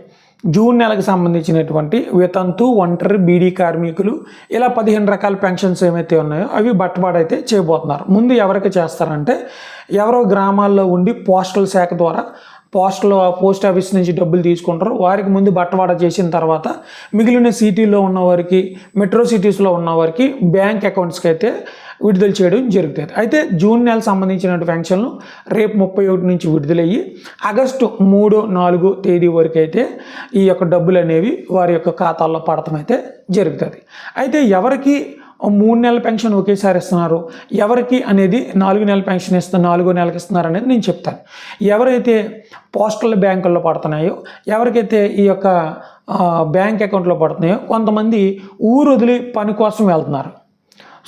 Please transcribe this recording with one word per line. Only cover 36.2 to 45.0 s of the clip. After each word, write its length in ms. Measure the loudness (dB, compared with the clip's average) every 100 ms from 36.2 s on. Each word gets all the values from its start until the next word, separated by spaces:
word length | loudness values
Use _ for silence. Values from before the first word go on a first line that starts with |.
| 0
ఒకేసారి 440 | 0 0 0 0 0
ఇస్తున్నారు, 520 | 0 -2 0 -2 -4 -16 -6
ఎవరికి 520 | -2 0 0 0 -2
అనేది 480 | 2 2 2 0 -2 0
నాలుగు 280 | 2 2
నెలల 180 | 0 0
పెన్షన్ 360 | -2 -4 -2 -2
ఇస్తున్నారు, 340 | 0 0 2
నాలుగో 200 | 2 0
నెలకి 260 | 0 -2 -4
ఇస్తున్నారు 300 | -4 -2 -2
అనేది 200 | -2 0
నేను 160 | 0 0
చెప్తాను. 300 | -4 -8 -12 -14 -20 -18 -4
ఎవరైతే 840 | 0 2 2 2 2 0 -2 -10 -20 -20 _ -2
పోస్టల్ 400 | -2 -2 -2 2
బ్యాంకుల్లో 460 | 2 0 0 0 0
పడుతున్నాయో, 560 | -2 -4 -4 -4 -6 -12 -14 -4
ఎవరికైతే 600 | -2 0 0 0 0